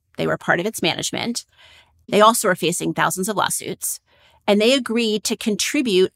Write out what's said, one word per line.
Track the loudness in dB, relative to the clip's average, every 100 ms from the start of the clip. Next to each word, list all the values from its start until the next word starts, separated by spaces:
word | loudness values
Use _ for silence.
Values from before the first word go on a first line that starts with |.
| _ -6
They | -4
were | -4
part | -2 -2
of | -2
its | -2
management. | -2 -2 -6 -6 -6 -8 -10 _ -20 -20 _ _ -2
They | 4
also | 6 4 0
are |
facing | 0 -2 -2 -4
thousands | -2 -2 -2 -4
of | -2
lawsuits. | -2 -4 -8 -10 -8 -10 _ _ _ _ 0
And | 4
they | 4
agreed | 2 2 0 0 0
to | -2 -4
contribute | -2 -2 -2 0 2 4 2